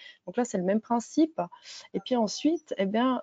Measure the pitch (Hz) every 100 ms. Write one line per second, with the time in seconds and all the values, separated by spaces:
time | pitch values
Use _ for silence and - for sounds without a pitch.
0 | - - - 202 - 196 180 214 - 233
1 | - - 320 - 175 - - - - 190
2 | - 247 208 - 294 330 - - 196 214
3 | 254 247